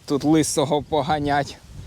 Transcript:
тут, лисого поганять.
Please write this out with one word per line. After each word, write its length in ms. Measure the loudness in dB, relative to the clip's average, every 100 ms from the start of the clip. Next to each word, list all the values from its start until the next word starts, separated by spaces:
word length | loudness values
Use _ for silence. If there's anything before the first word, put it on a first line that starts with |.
| -4
тут, 180 | -2
лисого 580 | 4 4 4 0 0 -2
поганять. 760 | -2 -2 0 -2 0 0 -2 -8 -18 -18